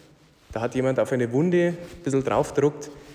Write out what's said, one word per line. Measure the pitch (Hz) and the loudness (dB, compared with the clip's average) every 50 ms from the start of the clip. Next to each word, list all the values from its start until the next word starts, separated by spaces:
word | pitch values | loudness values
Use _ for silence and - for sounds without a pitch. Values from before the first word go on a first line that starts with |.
| - - - _ _ _ _ _ _ _ | -20 -20 -20 _ _ _ _ _ _ _
Da | - 110 | -6 -4
hat | 117 120 - | -4 -2 -2
jemand | 131 127 131 131 113 | 0 0 2 2 2
auf | 107 - | 2 2
eine | 139 123 120 117 | 2 0 0 0
Wunde | 117 135 165 180 175 175 175 175 | 2 2 2 4 4 4 2 2
ein | 170 170 - - - - - | 0 -4 -10 -16 -16 -10 -6
bisschen | 139 131 135 131 | -2 -2 0 0
draufgedruckt, | - 104 120 147 - - 156 143 147 147 - - - - - - - - | 2 2 2 0 2 2 2 2 2 0 -2 -8 -14 -14 -18 -20 -20 -4